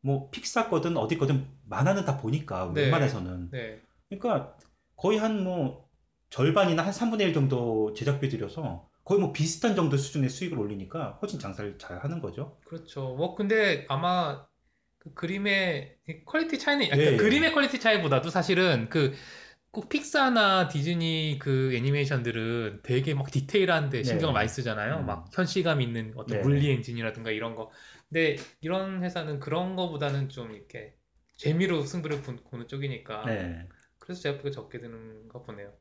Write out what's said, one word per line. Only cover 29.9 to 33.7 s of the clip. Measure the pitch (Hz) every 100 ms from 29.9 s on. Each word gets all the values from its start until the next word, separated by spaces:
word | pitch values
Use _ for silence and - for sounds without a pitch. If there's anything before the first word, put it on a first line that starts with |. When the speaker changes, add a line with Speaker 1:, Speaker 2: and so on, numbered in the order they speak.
| 151 147 139 135
Speaker 2:
좀 | - 113
이렇게 | 107 - 117 107 _ _ _ _ _
재미로 | 147 160 185 170
승부를 | 139 180 151 143
보-, | 135 117 -
보는 | 123 117
쪽이니까. | 139 139 120 - 107 113
Speaker 1:
네. | 107 90 85 87